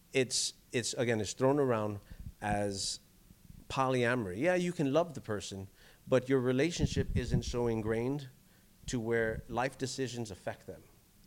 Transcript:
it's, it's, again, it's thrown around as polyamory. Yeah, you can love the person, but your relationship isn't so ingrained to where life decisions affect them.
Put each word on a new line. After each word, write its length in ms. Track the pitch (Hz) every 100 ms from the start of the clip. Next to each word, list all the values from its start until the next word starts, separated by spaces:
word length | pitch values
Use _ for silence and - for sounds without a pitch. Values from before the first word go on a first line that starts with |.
| -
it's, 420 | 131 123 - - - -
it's, 220 | 123 107 -
again, 240 | 120 110
it's 120 | 104
thrown 260 | - 131 147
around 400 | 135 113 107 101 - - - -
as 580 | 104 104 104 98 - - - - - - - - -
polyamory. 680 | - 131 131 117 123 98 92
Yeah, 160 | 165 180
you 160 | 175
can 220 | 175 139
love 200 | 147 175
the 80 | 135
person, 460 | - 104 - 95 98 - - - -
but 220 | 131 127
your 100 | 135
relationship 680 | 123 127 160 170 147 - 135 -
isn't 300 | 120 120 120
so 220 | 123 120
ingrained 600 | 113 107 113 120 147 131 - - - - - -
to 120 | 127
where 440 | 113 117 113 110 -
life 300 | 117 131 -
decisions 540 | 127 - 127 120 110
affect 360 | 98 - 104 -
them. 140 | 78 - - _ -